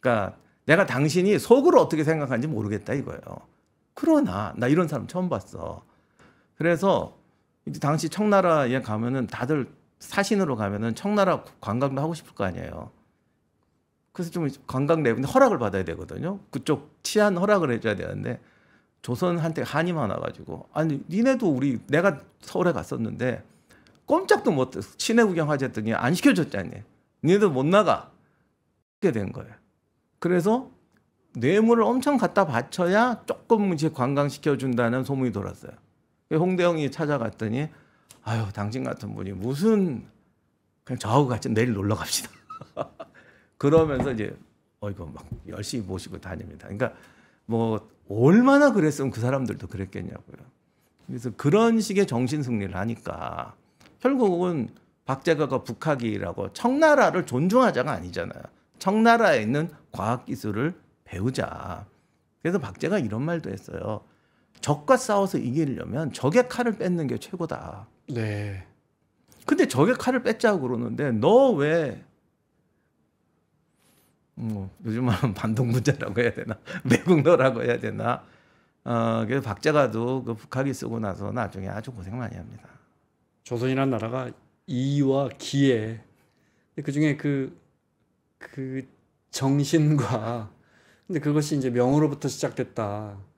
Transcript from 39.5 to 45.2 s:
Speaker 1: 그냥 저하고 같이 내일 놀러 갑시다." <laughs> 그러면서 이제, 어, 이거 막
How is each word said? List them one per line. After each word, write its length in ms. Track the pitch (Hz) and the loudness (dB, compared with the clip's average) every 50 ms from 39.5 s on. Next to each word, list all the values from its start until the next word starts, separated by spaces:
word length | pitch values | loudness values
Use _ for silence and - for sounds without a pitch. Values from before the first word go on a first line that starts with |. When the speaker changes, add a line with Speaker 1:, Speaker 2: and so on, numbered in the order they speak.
| 135 143 185 226 220 208 190 175 131 110 - - _ _ _ _ _ _ _ _ _ _ _ _ _ _ _ | -4 0 2 2 4 4 2 0 -2 -6 -10 -14 _ _ _ _ _ _ _ _ _ _ _ _ _ _ _
Speaker 1:
그냥 140 | - 131 113 | -10 -10 -8
저하고 280 | - 107 110 139 147 | -2 2 4 4 4
같이 220 | 127 123 104 - 131 | 4 -2 -4 -4 -2
내일 240 | 113 104 117 127 113 | 0 0 2 0 0
놀러 200 | 98 95 101 107 | -2 0 -2 -2
갑시다." 340 | - - - - - - - - - _ _ - - - _ _ | -2 -4 -6 -6 -6 -6 -8 -18 -20 _ _ -18 -18 -18 _ _
<laughs> 140 | - - - _ _ - _ _ - - - _ _ _ _ _ _ | -10 -10 -10 _ _ -20 _ _ -20 -20 -20 _ _ _ _ _ _
그러면서 540 | - 143 151 165 160 156 143 127 127 139 | 2 6 6 6 6 4 0 -2 -2 -2
이제, 220 | 123 110 104 - - - - _ _ _ _ _ _ _ | -2 -4 -4 -6 -8 -12 -20 _ _ _ _ _ _ _
어, 100 | - 104 | -8 -8
이거 160 | 98 95 90 | -8 -8 -12
막 180 | 76 - - | -14 -14 -16